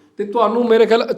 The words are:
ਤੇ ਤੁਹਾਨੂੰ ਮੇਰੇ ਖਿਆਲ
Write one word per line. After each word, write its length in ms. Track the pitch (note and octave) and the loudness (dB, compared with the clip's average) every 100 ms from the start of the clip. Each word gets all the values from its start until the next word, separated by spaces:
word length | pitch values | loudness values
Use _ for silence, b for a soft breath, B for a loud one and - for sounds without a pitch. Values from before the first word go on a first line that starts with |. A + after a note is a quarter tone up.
| _ - | _ -12
ਤੇ 100 | G#3 | -6
ਤੁਹਾਨੂੰ 420 | A#3+ G#3 A#3 A#3+ | -2 -2 0 0
ਮੇਰੇ 180 | A3+ G#3+ | 2 4
ਖਿਆਲ 280 | A3+ - | 2 0